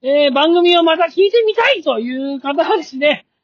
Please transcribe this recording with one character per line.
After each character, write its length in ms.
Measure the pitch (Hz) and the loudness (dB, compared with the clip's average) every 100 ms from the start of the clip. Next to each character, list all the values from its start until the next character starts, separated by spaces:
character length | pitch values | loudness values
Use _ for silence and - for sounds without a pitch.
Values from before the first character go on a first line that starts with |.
え 260 | 254 285 285 | 0 2 2
ー、 40 | |
番 200 | 262 311 | 2 2
組 220 | 349 349 349 | 2 4 2
を 60 | |
ま 140 | 330 320 | 2 0
た 60 | |
聞 200 | 330 - | -2 0
い 60 | 392 | 2
て 140 | 466 440 | 2 0
み 80 | |
た 160 | 427 466 | 0 0
い 100 | 494 | 0
と 180 | 302 233 | -2 -4
い 340 | 240 254 269 | -4 -8 -8
う 60 | 277 | -8
方 240 | 277 285 | -6 -4
は 120 | 320 427 | -2 -2
で 60 | |
す 140 | 302 262 | -4 -2
ね、 300 | 294 285 _ _ | -2 -2 _ _